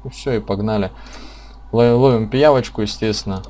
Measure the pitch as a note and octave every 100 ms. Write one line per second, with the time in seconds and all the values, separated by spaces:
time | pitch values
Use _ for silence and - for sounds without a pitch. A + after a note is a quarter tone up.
0 | C3 - C#3 A2+ G#2 G2 G#2+ G#2+ F#2 -
1 | - - - - - - - A2+ A#2+ A#2+
2 | C3+ A#2 G#2+ C3 D3+ C3 - - G#2 -
3 | A2 G#2 G2+ F#2+